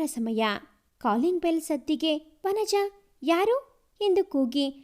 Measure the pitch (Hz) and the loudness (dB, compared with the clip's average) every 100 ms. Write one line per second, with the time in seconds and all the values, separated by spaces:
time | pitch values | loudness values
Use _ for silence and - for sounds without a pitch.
0 | 302 240 226 220 220 - - _ _ _ | -2 -4 -2 0 0 -2 -8 _ _ _
1 | 233 220 330 359 339 330 - 285 - 311 | -2 0 0 0 0 -2 -2 -4 -2 -2
2 | 320 302 - _ 381 415 427 403 403 - | 0 -2 -6 _ -4 -2 0 0 -2 -6
3 | _ - 269 339 415 523 - _ _ - | _ -8 0 2 2 0 -4 _ _ -4
4 | 415 381 370 277 254 285 277 277 | 2 2 2 0 0 0 -2 -4